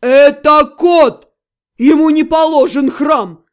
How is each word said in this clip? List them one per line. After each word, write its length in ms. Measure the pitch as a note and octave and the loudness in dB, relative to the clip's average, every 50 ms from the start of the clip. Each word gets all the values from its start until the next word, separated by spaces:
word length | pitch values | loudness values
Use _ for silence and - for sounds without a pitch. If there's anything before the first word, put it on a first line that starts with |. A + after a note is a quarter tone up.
Это 640 | - B3 B3+ C4+ C#4+ C#4+ C#4+ C#4+ - D4 D4+ D4+ D4 | -4 0 2 4 4 4 2 0 -2 0 2 2 0
кот! 640 | D4 - _ - F4 F4 E4+ D#4 B3+ - - _ _ _ _ _ _ _ _ _ _ _ | -2 -4 _ -2 0 2 2 2 0 0 -6 _ _ _ _ _ _ _ _ _ _ _
Ему 320 | _ A#3 C4+ D#4 D4 D#4 D#4+ | _ 0 0 2 2 2 0
не 140 | D4+ D#4 D#4 | 0 -2 -2
положен 680 | D#4+ E4 D#4+ D#4+ D#4+ D#4+ D4+ C4 - B3+ C#4 C#4+ C4 | -2 -2 -2 -2 0 0 0 0 0 -2 -4 -4 -4
храм! 560 | - - C#4+ D4+ D#4 C#4 G#3+ F#3 E3+ D#3+ _ _ | -4 -4 -4 -2 -2 -2 -4 -6 -12 -20 _ _